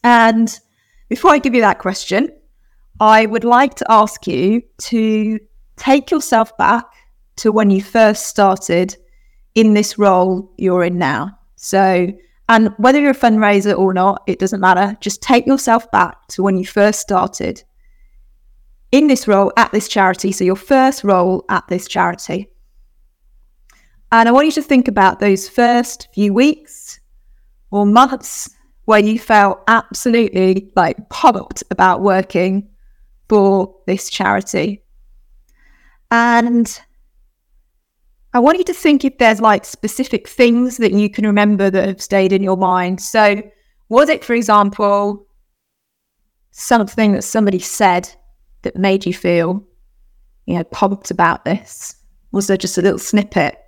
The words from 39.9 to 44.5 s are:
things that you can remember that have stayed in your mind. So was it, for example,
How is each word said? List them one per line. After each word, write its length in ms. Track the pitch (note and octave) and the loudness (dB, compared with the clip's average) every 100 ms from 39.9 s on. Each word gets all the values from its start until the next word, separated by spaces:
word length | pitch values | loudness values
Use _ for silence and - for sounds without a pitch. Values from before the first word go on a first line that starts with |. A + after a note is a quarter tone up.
| - B3+ G#3+ - | -8 -6 -6 -8
things 480 | - B3 A#3 B3 B3 | 0 2 2 -2 -2
that 160 | A3 | 0
you 160 | G3+ G#3 | 0 -2
can 160 | G3+ G#3+ | -2 -2
remember 440 | G3+ G#3 G3+ G3 | 2 2 2 0
that 180 | F#3+ G3 | 0 -4
have 140 | F#3+ | -6
stayed 300 | - G3 F#3+ | -2 0 2
in 120 | F#3+ | 0
your 140 | G3 F#3+ | 0 -2
mind. 440 | F#3+ F#3 F3+ F#3 | 0 0 -2 -6
So 400 | - A3 G#3 G3+ G#3+ _ _ _ _ | -4 2 2 0 -8 _ _ _ _
was 180 | A#3 D4 | 0 2
it, 160 | D#4 | -2
for 120 | - A#3 | -2 -4
example, 920 | A3+ | 2